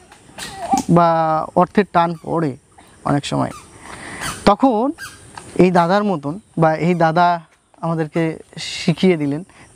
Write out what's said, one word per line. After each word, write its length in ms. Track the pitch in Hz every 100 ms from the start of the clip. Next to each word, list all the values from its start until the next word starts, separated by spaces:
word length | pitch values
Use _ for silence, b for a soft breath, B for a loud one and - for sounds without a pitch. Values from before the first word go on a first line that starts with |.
| _ - - - - 807 698 784 -
বা 560 | 170 170 165 160 156 - -
অর্থের 280 | 180 - 190
টান 220 | 180 170 165
পড়ে 340 | - 156 156 127 _ - b b
অনেক 220 | 151 147 -
সময়, 240 | 139 127 - - - B B B B - -
তখন 480 | - 202 269 214 262 330 - - - - -
এই 160 | - 180
দাদার 340 | 180 170 196
মতন 360 | 208 175 143 175 - -
বা 160 | 160
এই 200 | 156 165
দাদা 460 | 175 165 160 175 170 160 _ _ _
আমাদেরকে 580 | 165 165 160 170 165 - - -
শিখিয়ে 580 | - - - 160 185 170
দিলেন 300 | 147 147 190 B B